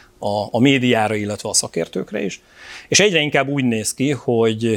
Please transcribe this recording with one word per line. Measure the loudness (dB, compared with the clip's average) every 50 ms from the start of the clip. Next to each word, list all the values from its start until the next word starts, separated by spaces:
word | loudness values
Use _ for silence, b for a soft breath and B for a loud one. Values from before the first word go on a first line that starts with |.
| b b b -8
a, | -4 -2 -2 -2 -2 -2
a | 0 2
médiára, | 4 4 4 4 2 2 2 2 0 0 -2
illetve | -2 -4 -6 -6 -6 -6 -2
a | -2
szakértőkre | -2 -2 -2 -4 -6 -6 -4 -6 -8 -8 -6 -6 -6 -6
is. | -6 -8 -10 B B B B B B B B B
És | B 2 4
egyre | 4 4 4 2
inkább | 2 2 2 0 0
úgy | 0 0 0 0
néz | 0 0 0 -2 -6 -4
ki, | -2 -2 -2
hogy | -2 -2 -2 0 2 2 2 2 0 0 0 0 0